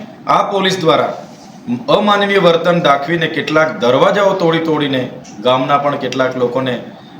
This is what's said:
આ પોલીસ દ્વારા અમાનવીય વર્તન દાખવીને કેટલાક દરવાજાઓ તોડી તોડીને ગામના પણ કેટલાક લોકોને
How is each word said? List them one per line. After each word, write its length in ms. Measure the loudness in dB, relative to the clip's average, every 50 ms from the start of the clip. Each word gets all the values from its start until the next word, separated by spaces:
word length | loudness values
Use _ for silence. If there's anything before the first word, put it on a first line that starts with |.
| -14 -16 -18 -8 -2
આ 160 | 0 0 0
પોલીસ 380 | 0 0 -2 0 0 0 -2 0
દ્વારા 320 | 2 2 2 2 2 0 -4 -8 -12 -16 -18 -20 -20 -20 -20 -14 -8 -8 -8 -6 -2 0
અમાનવીય 500 | 0 2 2 2 2 2 2 2 2 4
વર્તન 420 | 4 4 2 2 2 0 0 2
દાખવીને 460 | 2 2 2 0 0 -2 -2 -2 -2
કેટલાક 520 | -2 -4 -4 -4 0 2 2 2 0 0 0
દરવાજાઓ 540 | 0 2 4 4 4 2 2 2 2 2
તોડી 260 | 2 2 0 0 0 0
તોડીને 500 | 0 0 0 0 0 -2 -2 -2 -4 -6 -8 -14 -16 -18 -10 -2
ગામના 380 | 0 2 2 2 2 2 0 2
પણ 180 | 0 0 -2
કેટલાક 400 | -2 -4 -4 -2 0 -2 -2 0
લોકોને 420 | -2 -2 -2 0 -2 -2 -2 -4 -6 -8 -12 -18 -20 -20 -20 -20 -20